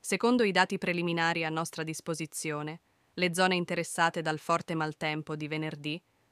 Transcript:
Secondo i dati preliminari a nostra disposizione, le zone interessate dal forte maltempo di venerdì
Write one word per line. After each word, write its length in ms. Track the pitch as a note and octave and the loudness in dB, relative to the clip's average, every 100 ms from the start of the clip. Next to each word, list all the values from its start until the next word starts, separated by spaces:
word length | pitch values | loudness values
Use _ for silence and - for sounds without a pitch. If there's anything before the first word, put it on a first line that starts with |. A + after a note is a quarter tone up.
Secondo 420 | - G3 A#3 B3 | -2 2 4 4
i 80 | A3 | 6
dati 260 | F#3 F#3 F#3+ | 6 4 2
preliminari 680 | F#3 F3 F3 E3+ E3 E3+ D#3+ | -2 -2 0 2 2 0 -2
a 40 | |
nostra 340 | D#3+ E3+ - | -2 -4 -4
disposizione, 960 | D#3+ D#3+ - D#3+ D#3+ - D#3+ D3 D3+ D#3+ _ _ _ | -6 -6 -6 -6 -6 -6 -6 -6 -6 -12 _ _ _
le 200 | - F3+ | 0 0
zone 220 | E3+ F#3 F3+ | 4 4 4
interessate 680 | F3 E3+ E3 - E3 E3+ | 0 -2 -4 2 2 2
dal 160 | D#3+ D#3 | -2 -4
forte 380 | - E3+ - E3 | 0 -2 0 -2
maltempo 640 | D#3 D3+ D#3+ D3+ D3+ D#3 | -2 -2 -4 -4 -6 -8
di 100 | D3+ | -4
venerdì 540 | D#3 D#3 D3+ D3 D#3+ _ _ _ | -4 -4 -6 -8 -8 _ _ _